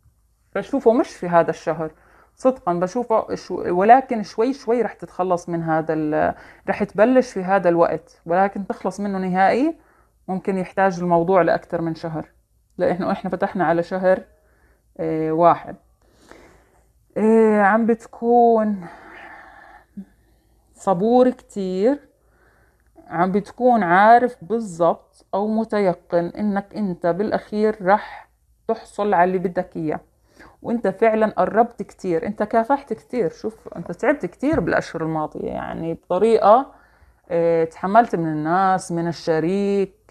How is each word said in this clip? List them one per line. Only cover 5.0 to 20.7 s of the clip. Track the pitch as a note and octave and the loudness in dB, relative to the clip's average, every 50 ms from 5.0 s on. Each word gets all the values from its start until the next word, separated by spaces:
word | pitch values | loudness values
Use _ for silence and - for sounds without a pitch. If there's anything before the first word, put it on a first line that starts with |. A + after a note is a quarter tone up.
| - - - - F3+ F#3+ F3+ E3+ - - | -18 -12 -8 -4 -2 -2 -2 -2 -4 -4
من | F3 E3+ | -6 -4
هذا | E3 D#3+ D#3+ D#3+ D#3 D#3+ D#3+ | -2 -2 -2 -2 -2 -2 -4
ال-، | D#3 D#3 D3+ D3+ D#3 E3 F3 - - - - - _ _ - | -4 -2 -2 -2 0 0 -2 -2 -6 -12 -20 -20 _ _ -6
رح | G3 - G#3+ | -4 -4 -4
تبلش | - - F#3+ G#3 A#3+ C4 B3+ B3 - | -4 0 2 2 4 4 4 2 2
في | - G3 F#3 | -2 -8 -2
هذا | F3+ F#3+ G3 F3+ F3+ | 0 0 2 2 2
الوقت، | E3+ E3+ E3+ - - D#3+ - _ _ _ - | 2 4 2 2 0 -4 -8 _ _ _ -6
ولكن | D#3+ E3+ F#3 G3 G3+ G3 G#3 G3 | -2 0 0 0 0 -2 -6 -8
تخلص | - A3+ - - G3 F#3 - | -8 -8 -6 -6 -8 -6 -6
منه | G3+ G#3 G3 F#3+ | -6 -6 -4 -4
نهائي | F#3 F#3 F3+ F#3 F#3+ F#3 G3 A3+ C#4 D#4+ D#4+ - _ _ _ _ _ _ _ _ _ - | -4 -2 0 2 4 4 4 2 0 -2 -2 -6 _ _ _ _ _ _ _ _ _ -8
ممكن | F#3 F#3 - - F#3+ F#3+ | -8 -6 -4 -4 -4 -4
يحتاج | F3+ - - - F#3+ G3 F#3 E3+ | -4 -4 -2 0 0 0 0 -2
الموضوع | F3+ F3+ E3+ E3+ E3+ E3+ F#3+ F#3 | 0 2 2 2 4 4 4 4
لأكثر | E3 E3 - - - - - E3 | 4 4 2 0 -2 -6 -8 -6
من | E3 E3 D#3+ | -4 -6 -6
شهر، | D#3+ - E3 D#3 D3+ - - _ _ _ _ _ _ _ _ _ - | -8 -8 -10 -8 -10 -10 -12 _ _ _ _ _ _ _ _ _ -2
لأنه | F3 F3+ F#3 F3+ F#3+ F#3 | -2 -2 -2 -2 -2 -4
إحنا | G3 - - F#3 | -4 -4 -6 -6
فتحنا | F#3 F#3 - F3+ - F#3+ E3+ | -6 -4 -4 -4 -2 -2 0
على | D3+ E3+ E3+ | 0 0 0
شهر، | E3+ - F#3+ F#3 F#3 F#3 F#3 F#3+ - - _ _ _ _ _ _ _ _ _ _ _ _ _ - | -2 -2 -4 0 2 2 2 2 -2 -8 _ _ _ _ _ _ _ _ _ _ _ _ _ -8
آه، | E3 D#3+ D#3+ D#3 D#3+ D#3 | -6 -6 -4 -4 -4 -2
واحد. | D#3+ D#3+ F3 E3+ D3+ - - - F3+ - _ _ _ _ _ _ _ _ _ - - - - - _ _ _ _ _ _ _ _ _ _ _ _ - | 0 4 4 4 4 2 -2 -10 -18 -18 _ _ _ _ _ _ _ _ _ -20 -20 -20 -20 -20 _ _ _ _ _ _ _ _ _ _ _ _ -6
آه، | - G3+ A3 A3+ A3+ A3 A3 G#3+ G#3 | -2 2 4 4 4 4 4 4 4
عم | G3+ F#3+ G#3 A3+ A#3 | 2 2 2 2 2
بتكون | G#3+ A#3 A3+ - - - - A#3 A#3 A#3+ A#3+ A#3 A#3 A#3 A3 G#3+ G#3+ G#3 F#3+ E3+ E3 - - - - - - - - - - - - - - - - - - _ _ _ G#3 F#3+ - _ _ _ _ _ _ _ _ _ _ _ _ | 0 0 -2 -4 -10 -14 -6 0 2 4 6 6 6 4 2 2 -2 -4 -6 -8 -14 -18 -20 -20 -20 -20 -20 -20 -20 -20 -20 -20 -20 -20 -20 -20 -20 -20 -20 _ _ _ -18 -18 -18 _ _ _ _ _ _ _ _ _ _ _ _